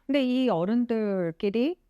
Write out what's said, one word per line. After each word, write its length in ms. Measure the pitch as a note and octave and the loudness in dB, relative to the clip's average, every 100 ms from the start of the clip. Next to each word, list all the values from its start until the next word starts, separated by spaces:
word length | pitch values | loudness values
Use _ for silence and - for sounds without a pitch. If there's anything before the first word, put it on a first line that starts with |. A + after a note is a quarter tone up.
| - | -2
근데 180 | C#4 | 0
이 240 | B3+ B3+ B3+ | 2 2 2
어른들끼리 1300 | E3+ F#3 A#3+ A#3+ A3+ G#3+ F#3+ E3+ D#3+ G3+ A3 C4+ F4+ | 2 2 0 0 -2 -2 -2 -2 -2 -2 0 -2 -4